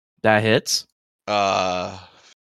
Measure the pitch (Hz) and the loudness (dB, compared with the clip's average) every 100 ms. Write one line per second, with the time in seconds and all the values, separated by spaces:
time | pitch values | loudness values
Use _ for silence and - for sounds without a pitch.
0 | _ _ 110 107 110 123 - - - _ | _ _ 2 2 2 0 0 -6 -6 _
1 | _ _ - 104 98 98 92 90 92 95 | _ _ -4 -2 0 0 -2 -4 -6 -12
2 | 92 - - _ | -20 -20 -20 _